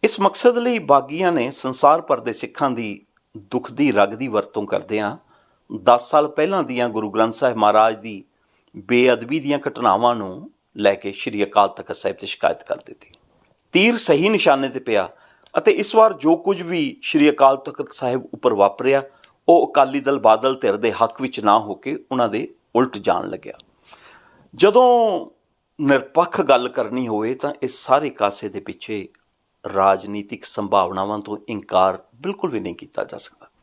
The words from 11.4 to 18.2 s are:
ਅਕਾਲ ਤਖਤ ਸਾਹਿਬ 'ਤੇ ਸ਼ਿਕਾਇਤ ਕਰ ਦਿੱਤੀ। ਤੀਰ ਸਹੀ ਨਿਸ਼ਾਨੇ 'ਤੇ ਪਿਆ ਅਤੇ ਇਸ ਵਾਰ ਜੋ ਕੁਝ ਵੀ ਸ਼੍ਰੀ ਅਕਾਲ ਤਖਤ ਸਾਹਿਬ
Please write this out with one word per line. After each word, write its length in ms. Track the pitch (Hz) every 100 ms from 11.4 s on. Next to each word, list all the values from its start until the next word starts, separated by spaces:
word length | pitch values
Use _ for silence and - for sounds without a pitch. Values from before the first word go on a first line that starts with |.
ਅਕਾਲ 240 | 101 107 98
ਤਖਤ 240 | - 98
ਸਾਹਿਬ 240 | 87 98 98
'ਤੇ 100 | -
ਸ਼ਿਕਾਇਤ 360 | - 80 -
ਕਰ 140 | - - -
ਦਿੱਤੀ। 240 | - _ - _ _ _ _ _
ਤੀਰ 240 | 165 214 240
ਸਹੀ 320 | - 147 190
ਨਿਸ਼ਾਨੇ 400 | 214 170 139 135
'ਤੇ 120 | 127
ਪਿਆ 280 | 127 104 92 - _ _ _ -
ਅਤੇ 140 | -
ਇਸ 220 | 202 202
ਵਾਰ 180 | 220 220
ਜੋ 240 | 165 151 165
ਕੁਝ 260 | - 180
ਵੀ 340 | 170 175 139 -
ਸ਼੍ਰੀ 280 | - 156 147
ਅਕਾਲ 260 | 147 139 135
ਤਖਤ 360 | 143 143 143
ਸਾਹਿਬ 360 | - 131 127